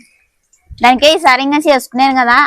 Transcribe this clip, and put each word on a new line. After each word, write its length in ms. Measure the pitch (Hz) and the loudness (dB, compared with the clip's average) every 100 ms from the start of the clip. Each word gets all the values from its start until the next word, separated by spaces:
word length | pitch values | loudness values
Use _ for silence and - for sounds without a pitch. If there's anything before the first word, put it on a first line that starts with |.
| - _ _ _ _ _ _ - | -14 _ _ _ _ _ _ -2
దానికే 240 | 247 254 294 320 | 0 2 2 0
ఈసారి 260 | 285 254 269 | 0 0 -2
ఇంకా 120 | 294 311 | -2 0
చేసుకున్నాను 460 | 277 - 240 269 262 | -2 -2 -2 -2 0
కదా, 160 | 240 247 | 0 0